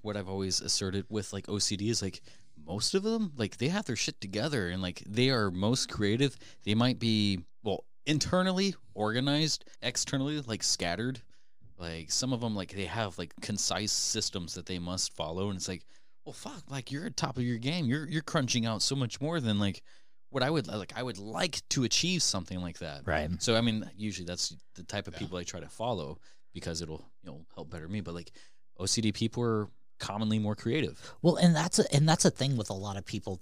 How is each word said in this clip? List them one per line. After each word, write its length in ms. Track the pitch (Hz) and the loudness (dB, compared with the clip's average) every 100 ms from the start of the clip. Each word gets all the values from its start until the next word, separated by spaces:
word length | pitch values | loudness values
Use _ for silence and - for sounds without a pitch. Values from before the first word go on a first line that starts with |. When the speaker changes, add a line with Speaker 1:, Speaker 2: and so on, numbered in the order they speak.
Speaker 1:
what 140 | 107 104 | -4 -2
I've 140 | 92 | -2
always 320 | 98 95 87 | 0 0 0
asserted 440 | - - 98 98 95 | 2 2 2 0 -2
with, 240 | 107 98 | -4 -4
like, 160 | 98 - | -6 -4
O 100 | 101 | 0
C 180 | - 101 | 0 2
D 120 | 104 | 2
is, 120 | 107 | 0
like, 200 | 98 - - - - - 73 | -2 -6 -14 -16 -18 -14 -8
most 280 | 101 - | -2 2
of 100 | 190 | 2
them, 280 | 214 226 196 139 | 2 0 0 0
like, 200 | 104 - | -2 0
they 120 | 131 | 0
have 160 | 196 208 | 0 0
their 100 | 113 | -2
shit 240 | - - | -2 -4
together 480 | 98 101 151 135 87 | -4 -2 0 2 0
and, 120 | 92 | 0
like, 220 | 90 - - | -2 -4 -2
they 220 | 110 131 | 4 4
are 220 | 123 101 | 6 4
most 380 | 90 104 131 - | 4 4 2 0
creative. 480 | - 101 117 139 - - - | 2 2 4 2 0 -12 -4
They 120 | 101 110 | 2 4
might 240 | 123 - | 4 4
be, 400 | 117 110 101 92 - - | 4 4 4 2 -4 -6
well, 220 | 107 95 - - - | -2 -2 -6 -4 0
internally 720 | 151 - 185 185 185 196 - - | 2 4 4 4 2 2 0 -8
organized, 720 | - 107 117 139 147 156 - - - | 0 2 2 4 4 2 0 -6 -6
externally, 600 | 120 - - 139 139 151 | -2 -2 0 0 0 -2
like, 220 | 123 104 | -2 -2
scattered. 580 | - - 87 90 120 131 - - - - - - | 0 2 0 0 -2 -4 -10 -16 -18 -16 -16 -8
Like, 320 | 85 82 78 | -6 -6 -2
some 220 | - 131 | 0 0
of 100 | 120 | 0
'em, 120 | 117 104 | 0 -2
like, 180 | 90 | -4
they 120 | 98 92 | -4 -2
have, 320 | 113 104 90 | -2 -2 -4
like, 160 | 85 - | -8 -8
concise 500 | - 104 - 92 104 | -4 -2 0 0 0
systems 640 | - - 113 - 98 82 90 | 0 0 0 0 -2 -6 -8
that 100 | 85 | -6
they 140 | 90 | -4
must 360 | 87 92 - - | -2 -2 -2 -2
follow. 340 | 78 87 101 | -4 -2 -2
And 80 | 95 | -2
it's 100 | - | -4
like, 180 | 92 - - - - - | -6 -10 -18 -18 -14 -14
well, 80 | |
fuck, 300 | - - 240 - | -10 -10 -10 -8
like, 220 | 135 - | -8 -6
you're 140 | 143 190 | -6 -4
at 100 | - | 0
top 220 | 143 131 | 0 2
of 60 | |
your 140 | 123 117 | 0 2
game. 280 | 127 175 123 | 0 2 4
You're, 220 | 143 147 | 2 2
you're 140 | 151 | -2
crunching 440 | - 165 127 123 113 | 2 2 4 4 4
out 160 | 107 | 2
so 140 | - 135 | 2 2
much 260 | 120 - | 0 0
more 180 | 147 170 | 0 2
than, 200 | 117 101 | 4 4
like, 240 | 98 87 - - - - - | 4 0 -8 -16 -16 -16 -4
what 140 | 135 | 0
I 60 | 131 | 4
would, 180 | 160 - | 2 2
like, 260 | 104 92 117 | -2 -4 -4
I 80 | |
would 160 | 127 98 | -6 -6
like 420 | 104 - 180 - - | -6 0 0 -2 -2
to 140 | 139 | 2
achieve 400 | 113 - 170 180 | 4 4 4 4
something 360 | - 98 85 90 | 2 2 -2 -4
like 200 | 87 - | -4 -6
that. 240 | 82 71 71 | -8 -4 2
Speaker 2:
Right. 240 | 78 76 85 | 2 2 0
Speaker 1:
So, 140 | 120 113 | 4 6
I 60 | |
mean, 280 | 117 107 82 98 | 6 2 -2 -6
usually 300 | 107 95 87 | -4 -4 -6
that's 300 | 87 - 78 - - | -4 -4 -4 -12 -12
the 80 | |
type 240 | 85 104 - | -6 -6 -4
of 60 | |
Speaker 3:
Yeah. 60 | 82 | -6
Speaker 1:
people 180 | 92 90 | -4 -4
I 60 | |
try 160 | 85 87 | -6 -8
to 100 | 80 | -10
follow 500 | - 117 101 71 85 - - - | -4 -2 0 -2 -8 -14 -16 -14
because 280 | 90 87 82 | -8 -6 -4
it'll, 240 | 80 80 - - | -6 -8 -12 -14
you 60 | 90 | -14
know, 160 | 71 - - | -14 -12 -12
help 140 | 78 | -10
better 180 | 85 80 | -10 -6
me. 140 | 104 | -6
But, 140 | 85 87 | -4 -8
like, 160 | 85 - - - - - | -10 -14 -16 -16 -16 -4
O 80 | 95 | 0
C 120 | 117 | 2
D 120 | 110 | 2
people 300 | - 113 120 | 2 0 2
are 260 | 120 110 104 - - - | 2 2 0 -8 -16 -8
commonly 400 | - 101 110 110 | -4 0 2 2
more 160 | 104 107 | 2 0
creative. 440 | 113 151 107 - - - | 0 2 0 -4 -14 2
Speaker 2:
Well, 160 | 165 156 | 4 8
and 180 | 175 156 | 8 6
that's 240 | 170 - | 4 4
a, 160 | - 143 | 4 6
and 140 | 156 | 6
that's 160 | 165 170 | 8 6
a 60 | |
thing 260 | - 135 123 | 4 2 2
with 140 | 101 | 0
a 20 | |
lot 240 | 95 101 98 | -2 -4 -4
of 80 | - | -4
people 320 | 104 - 92 | -4 -4 -4